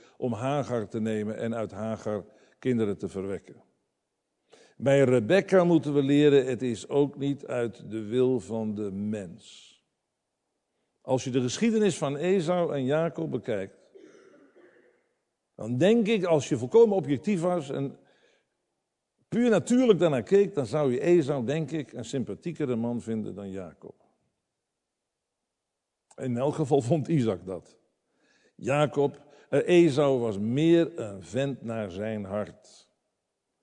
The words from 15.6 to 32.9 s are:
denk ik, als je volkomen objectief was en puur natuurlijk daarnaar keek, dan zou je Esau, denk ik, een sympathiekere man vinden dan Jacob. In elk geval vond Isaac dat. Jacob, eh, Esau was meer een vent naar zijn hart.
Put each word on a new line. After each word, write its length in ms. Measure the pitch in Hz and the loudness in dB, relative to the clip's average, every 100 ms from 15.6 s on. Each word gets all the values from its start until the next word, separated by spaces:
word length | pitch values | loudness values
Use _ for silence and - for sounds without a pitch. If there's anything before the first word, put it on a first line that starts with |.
| 110 123 | -6 0
denk 280 | 180 233 202 | 2 4 2
ik, 180 | 220 | 0
als 240 | 175 156 - | 2 0 0
je 80 | 127 | -4
volkomen 400 | 123 226 226 190 | 2 6 6 4
objectief 440 | 139 135 208 185 | 0 -2 -2 -2
was 300 | 175 175 139 | 0 -2 -4
en 280 | 139 139 - _ _ _ _ _ _ _ _ _ _ _ _ _ | -6 -6 -10 _ _ _ _ _ _ _ _ _ _ _ _ _
puur 220 | 214 240 | 0 4
natuurlijk 480 | 190 - 247 247 170 | 4 4 4 6 6
daarnaar 240 | 170 131 | 4 2
keek, 320 | - 196 202 | 2 4 4
dan 120 | 175 113 | 0 -2
zou 260 | 151 139 | 0 0
je 80 | 123 | 0
Esau, 440 | 175 175 135 143 | 4 4 2 -2
denk 260 | 113 156 143 | -2 -4 -4
ik, 220 | 156 131 | -6 -8
een 120 | 123 | -12
sympathiekere 720 | 113 139 107 101 180 156 139 113 | -8 -6 -6 -8 -10 -6 -4 -2
man 240 | 117 120 | -4 -6
vinden 340 | 113 110 104 | -6 -6 -6
dan 160 | 95 98 | -10 -12
Jacob. 440 | 95 87 - - - _ _ _ _ _ _ _ _ _ _ _ _ _ _ _ _ _ _ _ _ _ - | -12 -12 -16 -20 -20 _ _ _ _ _ _ _ _ _ _ _ _ _ _ _ _ _ _ _ _ _ -10
In 200 | 131 120 | -6 -2
elk 180 | 143 | -2
geval 260 | 143 135 143 | -2 0 0
vond 280 | 120 165 131 | 2 -2 2
Isaac 380 | 160 110 90 95 | 2 2 -2 -6
dat. 300 | 87 - _ _ _ _ _ _ _ _ - | -12 -14 _ _ _ _ _ _ _ _ -12
Jacob, 680 | 110 143 147 143 139 - - - _ | -2 0 2 0 -2 -4 -18 -20 _
eh, 200 | 143 - | 0 4
Esau 500 | 175 165 135 143 131 | 6 6 4 2 2
was 200 | 117 98 | 0 -2
meer 600 | 110 135 165 170 165 - | -2 0 4 4 2 -4
een 240 | 110 95 | -10 -12
vent 400 | 85 113 139 120 | -6 -4 -4 -6
naar 280 | 107 113 101 | -8 -8 -8
zijn 340 | 90 107 107 | -6 -6 -6
hart. 600 | 95 104 98 - _ - _ | -6 -6 -8 -12 _ -20 _